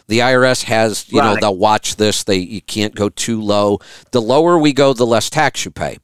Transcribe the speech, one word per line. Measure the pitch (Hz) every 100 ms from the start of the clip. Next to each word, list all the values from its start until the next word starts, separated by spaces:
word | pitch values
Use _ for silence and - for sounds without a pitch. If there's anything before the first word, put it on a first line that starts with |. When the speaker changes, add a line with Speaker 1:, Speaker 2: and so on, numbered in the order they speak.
| -
Speaker 1:
The | 113
I | 123
R | 127
S | 127 127
has, | - 113 113 95 -
you | 135
know, | 135
Speaker 2:
Right. | 104
Speaker 1:
they'll | 107 92
watch | 107 107 - -
this. | 107 -
They, | - 95
you | 90 104
can't | - 110 104
go | - 101
too | - - 110
low. | 104 104 104 101 - - _
The | 123
lower | 110 139 170 175
we | 151
go, | 135 139
the | 120 120
less | 113 -
tax | 160 139 -
you | -
pay. | - 76 -